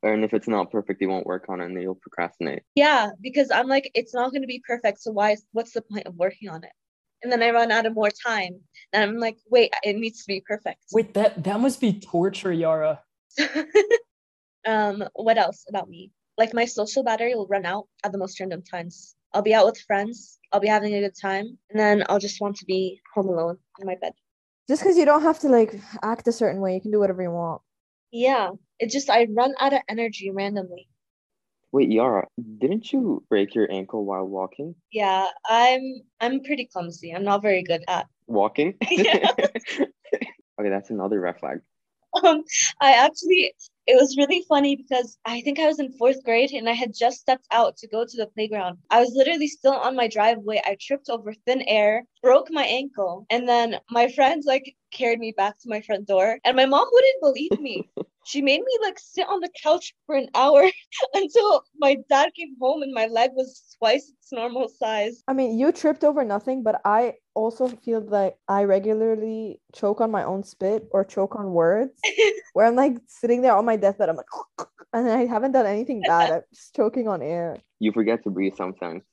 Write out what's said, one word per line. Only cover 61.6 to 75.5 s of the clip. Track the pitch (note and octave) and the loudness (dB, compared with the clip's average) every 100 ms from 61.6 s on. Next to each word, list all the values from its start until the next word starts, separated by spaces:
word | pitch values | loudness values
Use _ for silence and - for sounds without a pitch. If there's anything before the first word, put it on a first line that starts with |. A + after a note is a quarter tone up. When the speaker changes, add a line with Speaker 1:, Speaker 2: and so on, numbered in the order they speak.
| - _ | 0 _
Speaker 2:
my | C#4+ C#4 - | 2 2 2
dad | C4+ D#4 D#4+ | 2 2 -2
came | E4 B3+ | -16 -4
home | B3+ D#4 | -2 -2
and | C#4 | -4
my | B3 A3 | -4 -2
leg | A3+ B3+ | 2 2
was | C4 C4 - _ _ | 2 -2 -6 _ _
twice | A3 B3+ - | 2 2 -2
its | _ _ | _ _
normal | B3 A#3 A#3+ A3+ | -8 -6 -4 -6
size. | _ A3 A3 G#3 A#3+ - | _ -4 -2 -4 -6 -4
Speaker 4:
I | |
mean, | C4 B3+ A3+ | 0 0 2
you | C#4 | 0
tripped | - D#4 D4+ | 2 0 2
over | D4 D4+ B3 | 2 2 -2
nothing, | G3+ A#3 C4 | -2 -4 -4
but | A3 G#3+ | -2 -2
I | G3+ G#3+ A#3+ - _ | 2 2 0 -4 _
also | - A3 A#3 B3+ | -4 -4 -2 -4
feel | A#3+ - A3+ | -4 -4 -4
like | G#3 G#3 G3 - - | -2 -2 -2 -4 -2
I | G3 | 0
regularly | G3+ G3 G3+ A3 A3 A3 A3 A3 A3 - _ | 2 2 2 0 0 0 -4 -6 -8 -12 _
choke | - G3+ G#3 | -4 -2 0
on | A3+ | 0
my | G#3 | -2
own | - F#3+ | -4 -6
spit | G3 - G3 G#3+ G#3+ | -8 -6 -2 -2 -2
or | G3 G3 | -2 -2
choke | - G3 - | -2 -4 -4
on | G3+ | -2
words | F3 E3 G3+ C4+ _ - - G#4+ | 2 4 2 0 _ -8 2 2
Speaker 2:
<laughs> | A4 - | 2 -6
Speaker 4:
where | - A3+ | 2 4
I'm, | A#3+ | 6
like, | C#4 A#3+ _ | 2 0 _
sitting | - A#3 A#3+ | -8 0 2
there | B3+ G3+ | 4 4
on | |
my | A#3 A3 | 4 2
deathbed. | G3 G3 F#3+ | 2 2 -2
I'm | D#3+ | -2
like, | - - - - - _ | -6 -14 -16 -14 -16 _
<laughs> | - | -8
and | A3+ A#3+ | -2 0
I | A3+ | 0
haven't | B3 A3+ C4 | 0 0 0